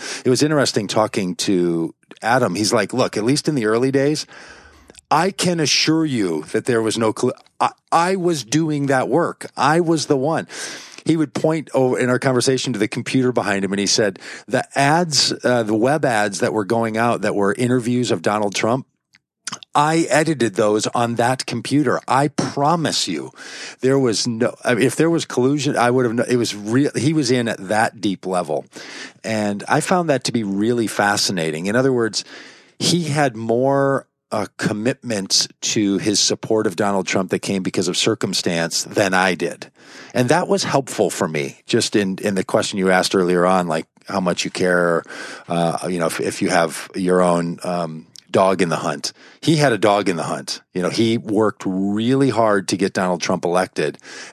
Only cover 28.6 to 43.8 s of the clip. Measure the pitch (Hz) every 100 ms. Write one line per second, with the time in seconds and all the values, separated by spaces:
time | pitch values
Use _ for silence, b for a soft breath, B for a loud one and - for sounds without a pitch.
28.6 | - B B B B B - 110 104 101
29.6 | - 135 - 180 165 131 - 120 101 98
30.6 | 110 120 110 - 101 104 - 95 80 78
31.6 | 92 117 135 123 113 95 - B B B
32.6 | B B - 175 160 147 143 110 113 117
33.6 | 135 139 139 135 - _ - 107 98 -
34.6 | - 107 113 - 123 104 95 - - -
35.6 | - 117 101 98 107 98 - 110 - 110
36.6 | 107 85 101 101 87 101 92 92 - 98
37.6 | 90 - 87 87 - 107 104 90 - 85
38.6 | 82 - - - 98 92 95 82 85 -
39.6 | - _ B B B 120 123 160 180 196
40.6 | 180 135 139 - 92 - 90 78 67 -
41.6 | - 117 - 107 98 95 104 95 - 113
42.6 | 98 101 92 92 90 98 87 90 90 95
43.6 | 87 80